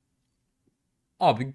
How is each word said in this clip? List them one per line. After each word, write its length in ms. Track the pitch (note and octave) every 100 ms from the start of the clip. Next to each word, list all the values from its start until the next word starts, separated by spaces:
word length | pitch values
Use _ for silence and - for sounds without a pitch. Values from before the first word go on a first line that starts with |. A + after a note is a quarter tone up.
| _ _ _ _ _ _ _ _ _ _ _ _
Abi 240 | F#3 A2 C3+